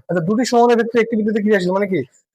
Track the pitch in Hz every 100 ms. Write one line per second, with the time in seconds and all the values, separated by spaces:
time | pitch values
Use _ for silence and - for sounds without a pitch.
0 | - 175 165 220 240 240 240 233 226 240
1 | 220 220 214 214 208 202 180 190 202 180
2 | 131 _ _